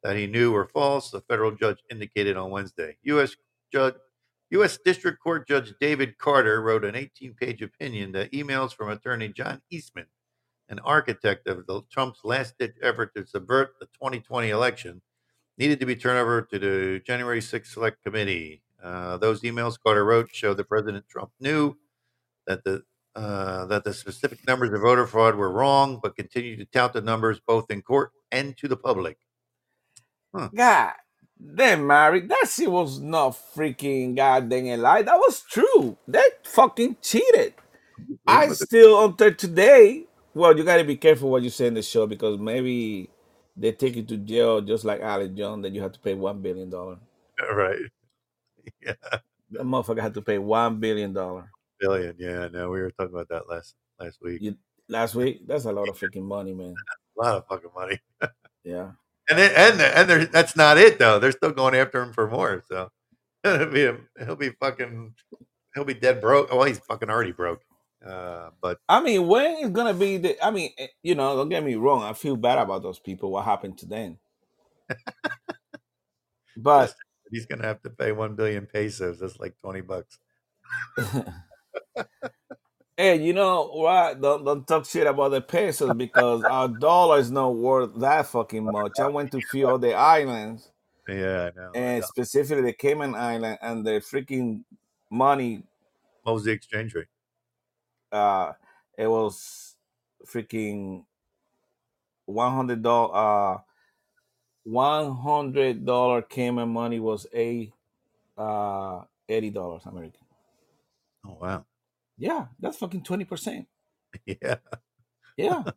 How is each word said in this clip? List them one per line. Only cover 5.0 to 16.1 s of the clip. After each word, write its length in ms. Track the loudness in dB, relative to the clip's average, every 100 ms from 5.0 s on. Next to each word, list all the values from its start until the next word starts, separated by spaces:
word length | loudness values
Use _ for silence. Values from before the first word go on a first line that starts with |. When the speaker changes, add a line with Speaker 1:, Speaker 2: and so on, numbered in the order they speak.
| -4 -6
Speaker 1:
Court 240 | -6 -6 -2
Judge 280 | -2 -2 -4
David 380 | -2 -2 -4 _
Carter 420 | 0 2 2 0
wrote 220 | 0 -2
an 120 | -2 -8
eighteen-page 680 | -14 _ -20 -10 -10 -8
opinion 500 | -14 _ -12 -10 -8
that 200 | -8 -8
emails 420 | -8 -6 -6 -6
from 160 | -8 -10
attorney 380 | -10 -8 -8 -8
John 340 | -10 -12 -12 _
Eastman, 360 | -16 -16 -20 -20 _ _ _ _ _ _
an 120 | -12
architect 640 | -2 -2 -2 -2 -2 -2 -6
of 200 | -8 -8
the, 160 | -10 -8
Trump's 300 | -6 -6 -8
last-ditch 500 | -6 -6 -6 _ -10 -4
effort 320 | -4 -4 -6
to 120 | -10 -10
subvert 480 | -10 -2 -2 -2 _
the 60 | -20 _
twenty 220 | -10 -10
twenty 300 | -8 -4 -2
election, 520 | 0 -2 -2 -16 -18 _ _ _ _ _ -4
needed 200 | -2 0
to 60 | -4
be 80 | -4
turned 220 | -2